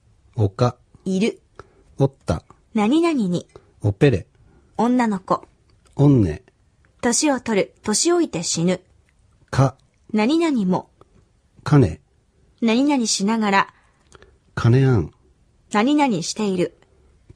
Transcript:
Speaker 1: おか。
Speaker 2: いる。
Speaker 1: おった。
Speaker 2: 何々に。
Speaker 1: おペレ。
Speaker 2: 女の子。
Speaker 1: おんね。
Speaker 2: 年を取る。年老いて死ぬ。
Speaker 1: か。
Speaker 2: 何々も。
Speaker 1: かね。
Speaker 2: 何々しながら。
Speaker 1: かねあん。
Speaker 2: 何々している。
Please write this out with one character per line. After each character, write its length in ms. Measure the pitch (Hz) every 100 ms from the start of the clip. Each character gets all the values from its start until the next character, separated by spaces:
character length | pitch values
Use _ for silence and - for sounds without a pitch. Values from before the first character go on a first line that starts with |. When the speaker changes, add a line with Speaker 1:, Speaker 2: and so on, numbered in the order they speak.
| _ _ _ -
Speaker 1:
お 120 | 101
か。 280 | - 123 - _ -
Speaker 2:
い 160 | - 190
る。 200 | 226 - _ - - _ _ -
Speaker 1:
お 80 | 135
っ 60 | - -
た。 180 | 82 - - _
Speaker 2:
何 280 | 220 208 311
々 120 | 339
に。 320 | 285 190 175 - - _ _
Speaker 1:
お 100 | 104
ペ 180 | - 143
レ。 160 | 98 - _ _ _ _ -
Speaker 2:
女 300 | 233 254 226
の 140 | 190
子。 240 | - 170 - _ _ _ _
Speaker 1:
お 140 | - 143
ん 140 | 135
ね。 200 | 90 78 - _ _ _ _ _
Speaker 2:
年 300 | 247 226 302
を 100 | 254
取 220 | - 202
る。 120 | - _
年 280 | - 214 339
老 100 | 349
い 80 | 320
て 140 | 156
死 220 | - -
ぬ。 160 | 175 180 _ _ _ _ _ _ _
Speaker 1:
か。 260 | - 135 - _ _ -
Speaker 2:
何 260 | 214 220 330
々 260 | 339 262
も。 260 | 185 180 - _ - _ _ _ _ _
Speaker 1:
か 140 | - 147
ね。 220 | 98 82 _ _ _ _ _ _
Speaker 2:
何 240 | 226 233
々 220 | 285 285 220
し 180 | -
な 140 | 196 226
が 120 | 214
ら。 240 | 196 - _ _ _ _ - - _ _
Speaker 1:
か 160 | - 117
ね 140 | 127 135
あ 100 | 117
ん。 160 | 73 - _ _ _ _ _
Speaker 2:
何 220 | 208 240
々 280 | 294 277 180
し 120 | 170
て 120 | - 214
い 100 | 185
る。 220 | 165 - _ _ _ _ -